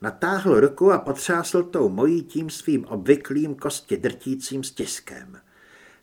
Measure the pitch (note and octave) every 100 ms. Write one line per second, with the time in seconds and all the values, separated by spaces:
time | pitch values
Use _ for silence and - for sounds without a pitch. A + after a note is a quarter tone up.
0 | G#2+ - E3+ F#3+ F#3+ A#2+ C#3 - F#3 G3
1 | E3 C3+ - E3+ E3 F3+ F3 F3 A2 F#2+
2 | C#3 E3+ C#3+ C3+ D#3+ - - C#3+ A2 G#2+
3 | F#2 C#3+ - C#3 D3+ C3+ D3 - - G2+
4 | B2 B2+ - C3 - C3+ C3 - - -
5 | - - B1+ - _ _ _ - - _